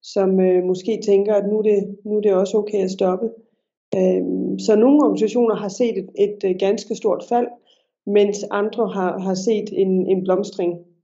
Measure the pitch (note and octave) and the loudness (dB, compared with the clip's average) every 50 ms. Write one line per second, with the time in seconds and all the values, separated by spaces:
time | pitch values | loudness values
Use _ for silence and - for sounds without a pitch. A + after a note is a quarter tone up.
0 | _ - - G#3 F#3+ F#3+ F#3+ F#3+ F#3 F#3 F#3 F3+ F3+ F3+ F#3 F#3 F#3 - A3 G#3 | _ -6 -2 0 2 2 4 4 4 4 4 2 2 0 -2 -2 -2 -4 -4 -4
1 | - - G3+ G3 G3+ G3+ G#3+ G3+ F#3+ G3 G#3 G#3+ G#3+ G#3+ G#3 G3 F#3+ F#3 - - | 0 2 2 2 4 2 2 0 0 0 -2 0 2 2 2 2 0 -4 -10 -14
2 | _ G#3+ G#3 G#3+ G#3 G#3+ G3 G3+ G3+ F#3+ - A3 G3+ - - G3+ F#3+ F#3+ F#3+ - | _ -4 -2 0 2 2 2 2 0 2 0 -2 -2 -2 -2 -2 -2 -2 -2 -2
3 | G3+ F#3 F#3 F#3 A#3 A3 - - - _ _ _ _ _ _ _ _ _ - G3 | 0 0 0 -2 -4 -6 -8 -10 -20 _ _ _ _ _ _ _ _ _ -2 2
4 | F#3 F#3 F#3 F#3 F3+ F3+ F#3 F#3 F#3 - F#3+ F#3+ - - G#3+ G#3+ A3 C4 C#4+ D4 | 2 2 2 2 0 -2 -4 -4 -4 -4 -6 -4 0 2 4 6 6 6 6 6
5 | C#4+ A3+ F#3+ D#3+ G#3+ G#3+ - B3 A#3+ A3+ G#3 F#3+ G3+ G3+ - - B3 A#3 G#3 F#3+ | 4 4 2 2 0 0 0 0 2 2 0 -2 -4 -8 -2 -2 -2 -2 -2 -4
6 | F#3 - - - G3 G#3 G#3 - - F#3+ F3+ F3+ F#3+ G3 G#3 A3 - - A3+ - | -8 -10 -2 -2 0 0 0 -4 -2 -2 -2 0 0 0 0 -2 -4 -8 -10 -4
7 | - A3 F3+ - - - A#3+ A#3+ A#3+ A#3+ - - _ _ _ _ _ _ _ _ | -2 -2 -2 -2 -4 -2 -2 -2 -2 -2 -8 -16 _ _ _ _ _ _ _ _
8 | _ - G3+ G#3 G#3 G3+ G3 - - G3+ - G3+ G3+ A3 G#3+ - A3+ F#3+ F#3 G3+ | _ 0 2 4 4 4 0 -4 -6 -6 -4 -4 -4 -4 -2 -4 -4 -4 -2 -2
9 | F#3 F3+ - G3 F#3 F#3+ F#3+ F#3 - A#3+ A3+ G#3 - - - - G3 F#3+ F#3 F#3+ | -2 -2 -2 -4 -4 -4 -4 -2 0 0 -2 -2 -2 -6 -2 -2 0 2 2 0
10 | F3+ - F#3+ F#3+ F#3 F#3 F#3 F#3 G3+ - - - F#3 F3 F3 E3+ - _ _ _ | 2 0 0 0 0 0 0 -2 -2 -6 -6 -4 -4 -4 -4 -6 -12 _ _ _